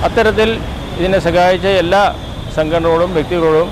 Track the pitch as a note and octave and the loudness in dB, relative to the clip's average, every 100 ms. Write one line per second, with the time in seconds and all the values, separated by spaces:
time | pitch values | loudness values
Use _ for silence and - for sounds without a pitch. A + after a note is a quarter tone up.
0 | F3+ A3+ A3 G#3 A3 A3+ - - - - | 0 2 2 2 0 -2 -6 -10 -10 -4
1 | F3 F#3+ E3+ E3+ F3+ F#3 F#3+ F#3+ E3+ F#3+ | 0 0 2 2 2 2 0 0 2 2
2 | G3 - - - - - D#3 E3 E3 E3 | 2 -2 -10 -10 -8 -4 -2 0 2 2
3 | F3+ F3 D3 F3 E3 D#3 F3 | 0 0 -2 0 2 2 0